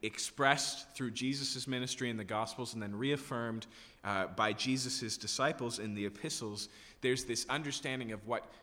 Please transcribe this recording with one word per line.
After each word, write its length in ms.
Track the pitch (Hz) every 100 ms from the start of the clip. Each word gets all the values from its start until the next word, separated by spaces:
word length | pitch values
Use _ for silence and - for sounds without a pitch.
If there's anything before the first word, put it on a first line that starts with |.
expressed 960 | 110 - - - 135 143 - - - -
through 160 | 127
Jesus' 560 | 101 127 139 135 131 123
ministry 420 | 127 123 - 123
in 80 | 110
the 60 |
Gospels 500 | 101 107 110 - 120
and 80 | 113
then 140 | 104 101
reaffirmed, 720 | 135 143 139 123 117 113 - - - -
uh, 240 | 101 98 92
by 260 | 98 107
Jesus' 640 | 107 127 131 127 - 113 -
disciples 600 | 107 - 135 - 120 101
in 160 | 107
the 120 | 104 101
epistles, 640 | 101 156 - 110 104 - - - -
there's 220 | 127 131 131
this 200 | 117 -
understanding 600 | 139 147 135 139 131 117
of 140 | 107 104
what 240 | 117 - -